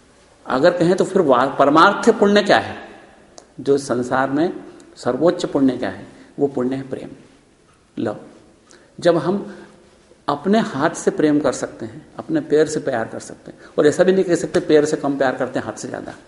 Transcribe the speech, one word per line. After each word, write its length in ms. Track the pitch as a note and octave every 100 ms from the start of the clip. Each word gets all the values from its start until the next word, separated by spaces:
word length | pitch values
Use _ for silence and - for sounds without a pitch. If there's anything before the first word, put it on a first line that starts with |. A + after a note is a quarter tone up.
| _ _ _ _ -
अगर 300 | B2+ E3+ F3
कहें 180 | E3+ F#3+
तो 80 |
फिर 180 | E3+ F#3+
वा-, 380 | D3+ B2 C#3 C3+
परमार्थ 500 | C#3 D#3 F#3+ G3+ A#3+
पुण्य 340 | A3 G#3 G#3
क्या 140 | G3+ A#2
है, 200 | G2 G2+ - - - _ _ - _ -
जो 180 | C3 C#3
संसार 520 | - B2 B2 C3 C3+
में 240 | C#3 - - - - - -
सर्वोच्च 500 | B2 B2+ E3 F3 E3+
पुण्य 320 | D3 C3+ A#2
क्या 120 | G#2
है, 180 | - - - - -
वो 80 | C#3+
पुण्य 280 | C3+ B2 C3+
है 140 | C3
प्रेम, 200 | - - - _ _ _ _ _ _ _ -
लव। 180 | A2+ G#2+ - - _ _ _ - _ -
जब 180 | E3+ E3+
हम 380 | D#3 G3+ - - - _ _ _ _ _ -
अपने 300 | C#3+ F#3+ A3
हाथ 300 | - C3 E3
से 220 | - G3
प्रेम 280 | - D3+ D3
कर 120 | C#3+
सकते 340 | - - - A2
हैं, 200 | C#3+ - -
अपने 220 | - D#3+
पैर 260 | - D3+ D#3
से 120 | D3+
प्यार 280 | C#3 A#2+ A#2
कर 120 | A#2+
सकते 320 | - - -
हैं, 80 | - - -
और 80 | D3
ऐसा 160 | D3
भी 80 | F#3
नहीं 120 | F#3+
कह 120 | F3+ E3
सकते 240 | E3 -
पैर 260 | - D3+ D3
से 120 | D#3
कम 200 | C#3+ C#3
प्यार 180 | C3 C3
करते 240 | B2 C#3
हैं, 60 | A2
हाथ 80 |
से 140 | - B2
ज़्यादा। 260 | G2+ G2+ -